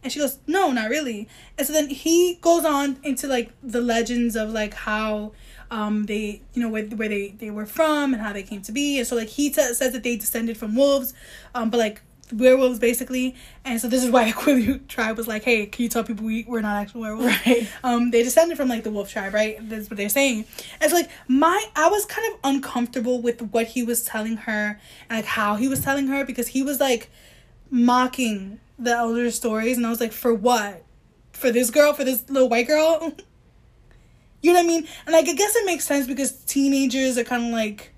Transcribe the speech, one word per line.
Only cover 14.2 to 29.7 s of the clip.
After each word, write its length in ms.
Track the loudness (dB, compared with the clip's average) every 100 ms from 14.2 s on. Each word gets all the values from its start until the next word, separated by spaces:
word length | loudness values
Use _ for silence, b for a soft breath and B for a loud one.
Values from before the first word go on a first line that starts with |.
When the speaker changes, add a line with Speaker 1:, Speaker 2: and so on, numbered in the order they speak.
| 2
Speaker 1:
the 60 |
<laughs> 80 | 0
Quileute 480 | 2 2 2 -2 -6
tribe 260 | -4 -4 -4
was 100 | -6
like, 160 | -4
"Hey, 220 | 0 0
can 180 | 0 -4
you 40 | -2
tell 160 | -2
people 220 | -4 -6 -4
we, 180 | -6 -4
we're 140 | -4
not 160 | -2 -4
actual 180 | -6 -10
werewolves?" 340 | -10 -2 0 0 2
Speaker 2:
Right. 200 | 2 2 -6
Speaker 1:
Um, 280 | -2 0 2
they 120 | 2
descended 360 | 4 4 4 2
from, 100 | -2
like, 160 | -2
the 60 | -4
wolf 200 | -6 -6
tribe, 220 | -6 -4
right? 240 | -2 -2 -4 -10
That's 180 | -10 -10
what 80 | -6
they're 140 | -2
saying. 340 | 2 2 0 -6 B B B
And 80 | 2
so, 80 | 2
like, 100 | 0 B 0
my, 360 | 4 4 2 -2
I 140 | 2 4
was 160 | 4
kind 260 | -2 -4 -4
of 40 | -2
uncomfortable 800 | 0 0 -2 -4 -4 -4 -2 0
with 180 | -2 -4
what 280 | -2 -2 -2
he 140 | -2
was 200 | -2 -2
telling 340 | -4 -6 -6 -6
her 420 | -4 -4 -4 -6 B B B
and, 80 | -6
like, 80 |
how 320 | -4 -2 0 0
he 100 | 0
was 140 | 0
telling 280 | 0 0 0
her, 180 | -2 -4
because 220 | -4 -4
he 140 | -2
was, 160 | -2 0
like, 300 | 2 0 -4 b b b b b -4
mocking 920 | 2 6 6 2 0 -2 -2 -8 -14 _ _
the 120 | -2
elder 400 | 0 0 0 0
stories. 460 | -2 -2 0 0